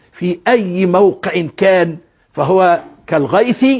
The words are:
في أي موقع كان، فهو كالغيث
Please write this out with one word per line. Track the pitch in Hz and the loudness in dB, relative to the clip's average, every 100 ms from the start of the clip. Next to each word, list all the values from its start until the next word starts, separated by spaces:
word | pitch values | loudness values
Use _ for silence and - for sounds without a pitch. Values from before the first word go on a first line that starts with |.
| _ | _
في | - 180 175 - | -8 -6 -4 0
أي | 247 190 180 185 | 0 0 -2 0
موقع | 180 196 190 190 175 160 - | 2 2 0 -6 -6 -6 -2
كان، | 190 185 180 165 _ _ _ | 2 2 0 -6 _ _ _
فهو | - 139 185 180 170 - - - | -6 0 2 2 0 -4 -18 -4
كالغيث | 160 135 185 240 - 262 | -2 0 0 0 0 0